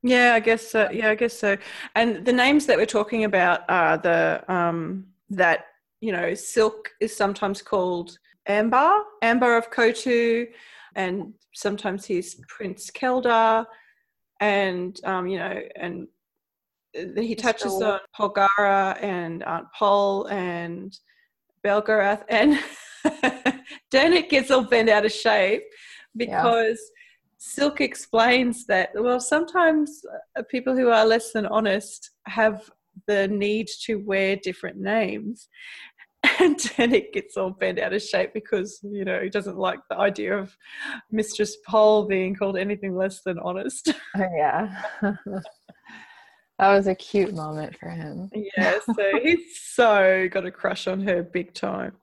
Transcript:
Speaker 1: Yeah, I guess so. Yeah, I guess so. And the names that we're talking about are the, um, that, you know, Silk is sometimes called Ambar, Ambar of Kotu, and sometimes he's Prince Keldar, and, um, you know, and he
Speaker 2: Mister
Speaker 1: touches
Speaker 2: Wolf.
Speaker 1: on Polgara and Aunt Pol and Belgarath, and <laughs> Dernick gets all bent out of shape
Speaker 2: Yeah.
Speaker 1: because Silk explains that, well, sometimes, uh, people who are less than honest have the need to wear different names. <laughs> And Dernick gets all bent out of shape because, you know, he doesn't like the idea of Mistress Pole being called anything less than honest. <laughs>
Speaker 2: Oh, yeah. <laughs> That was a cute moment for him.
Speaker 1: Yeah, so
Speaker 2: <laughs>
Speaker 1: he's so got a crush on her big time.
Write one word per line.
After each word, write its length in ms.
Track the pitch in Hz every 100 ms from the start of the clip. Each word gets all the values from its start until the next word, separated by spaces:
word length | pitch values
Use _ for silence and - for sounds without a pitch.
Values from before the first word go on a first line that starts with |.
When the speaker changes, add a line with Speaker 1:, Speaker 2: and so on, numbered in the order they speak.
Speaker 1:
Yeah, 320 | 247 254 247
I 60 | 233
guess 280 | 220 226 -
so. 220 | 226 202
Yeah, 180 | - 220
I 40 | 214
guess 220 | 233 -
so. 180 | 208 202 - - - -
And 300 | 233 202 214
the 80 |
names 320 | 247 254 294 285
that 120 | 233
we're 80 | 220
talking 380 | 220 208 226 214
about 360 | 202 180 175 -
are 280 | 185 160 160
the, 460 | 175 170 165 160 -
um, 540 | 180 170 170 160 190 190 _ _
that, 380 | 196 180 160 - _ _ _
you 100 | 220
know, 220 | 180 175
Silk 580 | 185 - - 214 220 - _
is 160 | 214 -
sometimes 460 | 202 196 202 196
called 560 | - 208 180 175 170 - _ _ -
Ambar, 560 | 202 220 247 302 415 415 -
Ambar 340 | 233 240 240 233
of 140 | 233
Kotu, 760 | - 233 240 - 240 233 233 240 - - - - -
and 380 | 185 185 190 220 _
sometimes 520 | - 208 202 208 190 -
he's 300 | 185 180 - -
Prince 400 | - 202 190 -
Keldar, 760 | - 254 254 247 233 226 226 226 - _ _ _ _ _ _
and, 580 | 208 202 196 180 180 190 -
um, 220 | 185 180
you 100 | 190
know, 220 | 180 190 - -
and 320 | 175 175 165 _ _ _ _ _ _ _ _
he 120 | - 180
Speaker 2:
Mister 220 | 175 226 220
Speaker 1:
touches 360 | 233 220 202
Speaker 2:
Wolf. 100 | 190
Speaker 1:
on 160 | 220 196 - -
Polgara 840 | 208 208 196 202 202 196 190 -
and 400 | 202 180 170 165
Aunt 240 | - 165 - -
Pol 500 | 208 202 202 196 196
and 680 | 202 180 175 170 175 190 - _ _ _ _ _ _
Belgarath, 600 | 202 202 208 220 202 208 -
and 280 | 226 262 285 - - - -
<laughs> 640 | 220 208 254 - 254 262 - - _
Dernick 380 | 262 311 349 -
gets 200 | 285 262
all 140 | 262
bent 240 | 240 240 226
out 140 | 208 208
of 60 |
shape 520 | 214 233 214 190 214 - - - - -
Speaker 2:
Yeah. 280 | 220 240 -
Speaker 1:
because 360 | 220 233 226 226 - _ _ _ _ _
Silk 440 | - - 285 294
explains 840 | 277 - - 226 226 247 247 226 -
that, 240 | 190 185 -
well, 240 | 240 247
sometimes, 840 | 247 302 330 370 330 311 294 - - - - -
uh, 60 | 233
people 260 | 254 254 262
who 140 | 247
are 160 | 226 220
less 280 | 226 226
than 120 | 226 208
honest 640 | 208 220 196 208 - - _ -
have 420 | 220 220 202 - _ _ - -
the 200 | 202 196
need 400 | 208 208 214 226 -
to 120 | - 220
wear 420 | 202 196 190 196
different 400 | 196 180 180 185
names. 720 | 190 220 196 214 214 226 - _ - - - _ - _
<laughs> 160 | - -
And 180 | 359 285
Dernick 560 | 226 - 240 240 -
gets 240 | 196 - -
all 140 | 190
bent 260 | 190 190 180
out 160 | 185
of 80 | 190
shape 320 | - 196 190
because, 460 | 220 214 208 196 -
you 220 | 202 202 190
know, 160 | 185
he 80 | 185
doesn't 280 | 208 196 185
like 200 | 185 180 _
the 60 | 175
idea 380 | 202 196 208 202
of 220 | 196 _ - - - 254 -
Mistress 440 | 214 214 - 208 - -
Pole 380 | 214 214 214 202
being 260 | 190 185 190
called 220 | 196 190
anything 380 | 190 208 196 185
less 260 | 190 190
than 160 | - 175
honest. 540 | - 185 233 - - - -
<laughs> 100 | 202
Speaker 2:
Oh, 120 | 185 170
yeah. 440 | 147 156 208 190 214 -
<laughs> 100 | 208 202 - 190 160 _ _ - _ - - - _ _ _ _
That 140 | 196
was 140 | 202 196
a 80 | 185
cute 380 | - 208 190 180
moment 420 | 156 156 151 -
for 120 | 170
him. 400 | 170 156 151 190
Speaker 1:
Yeah, 460 | 208 202 185 185 190 - 220
so 240 | 202 196
Speaker 2:
<laughs> 40 |
Speaker 1:
he's 360 | 254 339 - -
so 680 | - - 247 208 190 185 185
got 140 | 190 180
a 60 |
crush 360 | - 190 190 -
on 140 | 190
her 200 | 196 214
big 320 | 175 185 175
time. 440 | - 202 190 - -